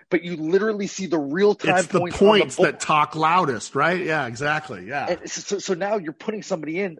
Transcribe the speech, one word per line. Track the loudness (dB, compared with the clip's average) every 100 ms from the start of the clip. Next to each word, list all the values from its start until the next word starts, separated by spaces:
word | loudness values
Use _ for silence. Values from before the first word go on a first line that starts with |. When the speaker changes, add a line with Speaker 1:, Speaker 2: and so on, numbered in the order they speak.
| -2
Speaker 1:
but | -2 -2
you | -6
literally | 0 2 2 -2 -6
see | -6 0
the | 0
real-time | 0 2 4 4 2 2
Speaker 2:
It's | 2
the | 0
Speaker 1:
points | 0 4
Speaker 2:
points | 6 6 4 2
Speaker 1:
on | 2
the |
board. | 2
Speaker 2:
that |
talk | 0 2 2 2
loudest, | 2 4 2 -2 -4 0
right? | 2 2
Yeah, | 0 -2 -2
exactly. | -4 -2 -2 -4 -12 -8
Yeah. | -6 -4
Speaker 1:
And | -6 -6
so, | -12
so, | -6 -6
so | -4 -4
now | -2 -2
you're | -4 -10
putting | -8 -8
somebody | -6 -6 -4 -4
in | -6 -6